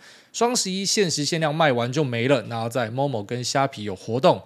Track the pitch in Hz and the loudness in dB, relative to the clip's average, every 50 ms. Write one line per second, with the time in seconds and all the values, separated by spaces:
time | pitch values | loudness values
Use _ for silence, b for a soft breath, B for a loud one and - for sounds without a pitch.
0 | B B B B B B - - 226 240 254 - - 196 185 190 196 175 - 220 | B B B B B B -4 -2 0 0 0 -2 -4 -4 -4 -4 -2 -2 0 2
1 | 202 175 - - 147 - - 165 160 151 147 160 165 151 127 120 117 123 127 151 | 2 2 0 -2 -2 -2 0 0 0 0 2 4 4 4 4 2 0 0 0 0
2 | 156 131 120 117 117 131 143 127 104 113 117 113 113 120 117 131 117 107 117 131 | 0 0 0 0 2 4 4 2 2 -2 -6 -4 -4 -2 -2 -2 -2 -2 -2 -2
3 | 139 143 131 110 101 98 123 123 123 113 - 143 135 135 - 107 104 104 95 - | -2 -2 -2 -4 -4 -4 -6 -6 -4 -2 0 0 0 0 -2 -6 -8 -8 -8 -8
4 | - - 110 127 156 175 139 98 - | -6 -4 -2 2 4 4 4 4 0